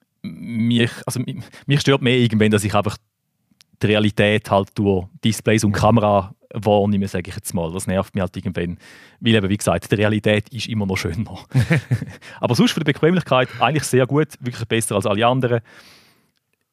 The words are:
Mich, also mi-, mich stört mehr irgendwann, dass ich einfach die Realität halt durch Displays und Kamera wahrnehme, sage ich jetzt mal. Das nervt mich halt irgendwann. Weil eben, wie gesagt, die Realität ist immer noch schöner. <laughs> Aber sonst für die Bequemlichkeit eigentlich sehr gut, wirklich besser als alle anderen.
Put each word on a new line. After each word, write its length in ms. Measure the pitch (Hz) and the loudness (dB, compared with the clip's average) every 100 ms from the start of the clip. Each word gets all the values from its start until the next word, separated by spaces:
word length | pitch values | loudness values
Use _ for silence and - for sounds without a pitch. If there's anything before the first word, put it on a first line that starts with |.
| _ _ | _ _
Mich, 680 | 98 80 - 113 117 120 113 - - | -16 -12 -8 -2 0 2 2 -2 -8
also 140 | 123 | -6
mi-, 200 | 127 - - - - | -8 -10 -16 -10 0
mich 140 | 143 | 2
stört 220 | - 139 | 4 2
mehr 140 | 120 127 | 4 4
irgendwann, 320 | 120 110 107 | 4 4 4
dass 140 | 107 | 4
ich 100 | 101 | 2
einfach 220 | 104 98 - _ _ _ _ _ _ _ _ | 0 -2 -4 _ _ _ _ _ _ _ _
die 40 | 101 | 0
Realität 640 | 107 107 101 104 107 - | 2 2 2 2 2 2
halt 200 | 98 98 | 0 0
durch 320 | - 101 95 90 - | -2 0 0 -2 -4
Displays 380 | 113 107 - 110 | -4 -2 0 2
und 80 | 107 | 2
Kamera 600 | 98 107 113 104 101 95 - - | 2 4 4 4 2 0 -8 -16
wahrnehme, 520 | - 107 104 101 101 98 | -6 0 2 2 0 -2
sage 220 | 92 87 | -6 -8
ich 80 | - | -12
jetzt 160 | - | -8
mal. 160 | 92 82 | -6 -6
Das 140 | 90 95 | -6 -4
nervt 280 | 95 95 | -2 -2
mich 80 | 101 | -4
halt 140 | 90 - | -6 -6
irgendwann. 420 | 95 87 87 90 - - - _ | -8 -6 -8 -8 -16 -20 -20 _
Weil 140 | 117 | 2
eben, 140 | 110 95 | 2 2
wie 60 | 104 | -2
gesagt, 340 | - 90 - | 0 -2 0
die 40 | |
Realität 540 | 107 107 107 107 107 - | 0 0 0 0 0 -2
ist 200 | 113 - | -10 -8
immer 180 | 110 98 | -6 -4
noch 100 | 95 | -4
schöner. 420 | - 85 107 - - 131 117 160 - | -4 -6 -8 -12 -6 -2 0 0 0
<laughs> 540 | 117 - - - - | -4 -4 -16 -20 -6
Aber 140 | - | -2
sonst 180 | 120 240 | 2 2
für 80 | - | 0
die 40 | 156 | -2
Bequemlichkeit 560 | 143 156 185 - 131 127 120 | 0 0 0 2 0 0 0
eigentlich 240 | 120 156 | -2 0
sehr 220 | - 127 127 | 0 0 2
gut, 220 | 143 156 - | 0 -2 -6
wirklich 260 | 123 120 113 | -12 -10 -4
besser 280 | 113 - 104 | -4 -2 -2
als 100 | 98 | 0
alle 200 | 101 117 | 0 2
anderen. 340 | 131 127 120 - - - - _ _ _ _ _ _ _ | 2 0 -2 -4 -16 -20 -20 _ _ _ _ _ _ _